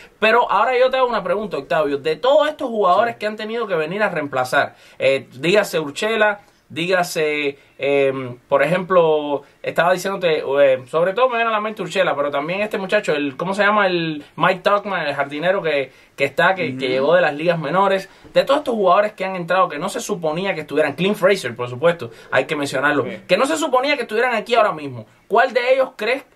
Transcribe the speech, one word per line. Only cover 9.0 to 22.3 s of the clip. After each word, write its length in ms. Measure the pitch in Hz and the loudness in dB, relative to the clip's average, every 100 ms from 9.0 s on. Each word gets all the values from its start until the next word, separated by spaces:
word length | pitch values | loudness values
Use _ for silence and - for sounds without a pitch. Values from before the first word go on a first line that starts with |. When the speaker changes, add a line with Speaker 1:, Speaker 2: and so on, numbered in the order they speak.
| 165 151 147 143 - _ | 4 2 0 -4 -6 _
Speaker 1:
estaba 300 | - - 170 | -4 0 2
diciéndote, 500 | 185 196 196 175 151 - 139 | 0 -2 -2 0 0 0 4
eh, 220 | 139 131 127 | 4 2 -2
sobre 220 | 156 180 | 0 0
todo 160 | 196 254 | 2 0
me 80 | 233 | 2
viene 120 | 226 | 0
a 40 | |
la 80 | 214 | -2
mente 200 | 214 214 | -4 -6
Urshela, 360 | 170 190 170 143 | -4 0 0 0
pero 160 | 143 | -2
también 280 | 143 151 190 | -2 -4 -4
este 160 | 214 208 | -4 -4
muchacho, 380 | 185 208 208 | -2 -2 0
el, 220 | 147 143 127 | -2 -4 -4
¿cómo 180 | 175 | -6
se 80 | 196 | 0
llama? 240 | 202 214 190 | 2 4 2
El 380 | 175 160 151 - | 0 -2 -6 -10
Mike 260 | - 175 180 | 0 0 2
Tauchman, 420 | 196 202 202 185 151 | 0 0 0 -4 -4
el 80 | |
jardinero 480 | 139 143 147 175 196 | -4 -4 -2 0 0
que, 300 | 165 143 131 - _ - | 0 -2 -4 -10 _ -4
que 80 | |
está, 320 | 143 - 175 185 | -2 2 2 2
que, 200 | 156 131 | -4 -4
que 100 | 127 | -2
Speaker 2:
Ujú. 60 | |
Speaker 1:
llegó 200 | 131 143 | 0 4
de 80 | 180 | 4
las 120 | 160 | 2
ligas 240 | 143 170 170 | 0 0 0
menores. 500 | 143 180 196 190 - - - | 0 2 2 0 -4 -18 0
De 80 | 175 | 0
todos 160 | 190 294 | 2 0
estos 160 | 294 | 0
jugadores 380 | 220 185 185 208 | 2 4 4 2
que 120 | - | -4
han 120 | 190 190 | -6 -6
entrado, 320 | 170 185 175 | -2 2 2
que 100 | 147 | 0
no 100 | 190 | -6
se 120 | 160 | -6
suponía 540 | - 175 160 160 196 160 | -6 -4 -4 -2 -4 -4
que 60 | |
estuvieran, 320 | 151 143 151 | -4 0 0
Clint 220 | 143 190 208 | 0 -2 2
Frazier, 380 | 180 196 120 | 2 2 -2
por 160 | 117 120 | -6 -8
supuesto, 400 | 123 165 170 117 - - | 0 0 0 -6 -14 -4